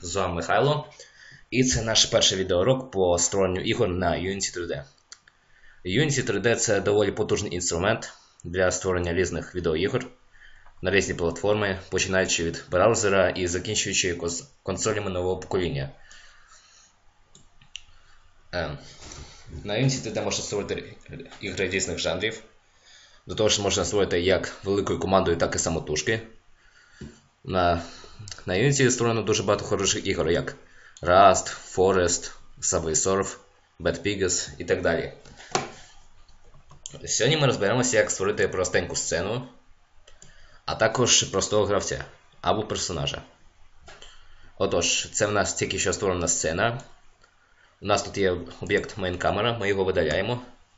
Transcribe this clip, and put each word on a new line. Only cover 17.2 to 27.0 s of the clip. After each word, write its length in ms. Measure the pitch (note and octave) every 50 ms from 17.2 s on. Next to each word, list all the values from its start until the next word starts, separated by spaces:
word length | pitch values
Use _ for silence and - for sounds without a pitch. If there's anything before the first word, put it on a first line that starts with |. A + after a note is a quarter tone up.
| _ _ _ - - - _ - - - _ - - - - - - - - - _ - _ - _ - -
Е, 240 | F2+ D#2+ D#2 D2 C#2 - - - - - - - - - - - - - - - - -
на 100 | G2+ G#2
Unity 280 | A#2 C3+ C3+ - -
три 100 | - A2+
Д 100 | G2 G#2+
можна 220 | G2+ G2+ - - -
створити 520 | - G#2+ G2+ F#2+ - G2 - - - - - - - E2+ - - - - -
ігри 280 | - G2 E2 G2+ F#2+ F2+
різних 300 | G2 F#2+ F2+ F2+ E2 -
жанрів. 440 | - E2+ E2 F#2 G#2 A2 - - - - _ _ _ _ _ _ _ - - - - - _ _ _
До 80 | - F2+
того 140 | G2 A2 G#2
ж, 120 | - G#2+
можна 240 | G2+ G2 F2 G2+ F2
створити 360 | F2 G#2 G#2 F#2+ F2+ F#2 F2
як 320 | F2 F#2+ F#2 E2+ - - - - -
великою 360 | F#2+ G2 G2+ F#2 F2 F2 -
командою, 380 | E2+ F2+ F#2+ F#2+ F#2+ F2+ E2+
так 180 | E2+ F2+ - -
і 40 | F2+
самотужки. 600 | - F2+ E2 D#2+ D2+ D#2 D2+ - - A2+ A2+ A2 - - - - _ - - _ _ - _ - - _ - -